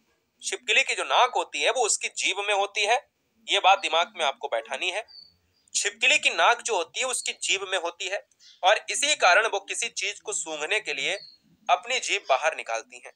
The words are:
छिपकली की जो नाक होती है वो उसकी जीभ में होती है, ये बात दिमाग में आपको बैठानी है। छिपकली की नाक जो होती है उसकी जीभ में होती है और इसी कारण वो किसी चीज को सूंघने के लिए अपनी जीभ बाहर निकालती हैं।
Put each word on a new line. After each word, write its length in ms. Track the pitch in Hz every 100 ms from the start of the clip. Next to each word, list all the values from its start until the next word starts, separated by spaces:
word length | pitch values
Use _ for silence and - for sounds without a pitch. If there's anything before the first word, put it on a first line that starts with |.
| _ _ _ _
छिपकली 400 | - - - 240
की 120 | 262 208
जो 80 |
नाक 280 | 190 151 247 190
होती 260 | 165 147
है 100 | 160
वो 140 | 247 214
उसकी 220 | - 226
जीभ 380 | - 139 185 202
में 60 |
होती 280 | 196 202 214
है, 260 | 208 254 - _ _ _ -
ये 100 | 190
बात 200 | 180 190
दिमाग 340 | 165 160 175 180
में 80 | 147
आपको 220 | - 143
बैठानी 440 | 113 - 135 180
है। 140 | 190 - - - _ _ _ _ -
छिपकली 440 | 202 226 247 302
की 100 | 277
नाक 320 | 185 185 233
जो 140 | - 190
होती 240 | 160 220
है 60 | 254
उसकी 260 | 240 -
जीभ 360 | - - 190 190
में 60 | 185
होती 300 | 170 - 185
है 200 | 208 - _ - -
और 220 | 185 214 -
इसी 260 | 202 285 294
कारण 320 | 196 180 220
वो 120 | 190
किसी 280 | - 185 233
चीज 320 | - 190 208
को 140 | 220
सूंघने 460 | 202 165 151 165 208
के 140 | 156
लिए 240 | 143 147 196 - _ _ _ -
अपनी 300 | 185 233 247
जीभ 260 | - 196 -
बाहर 260 | 127 156 135
निकालती 460 | 120 113 - 123
हैं। 80 | 131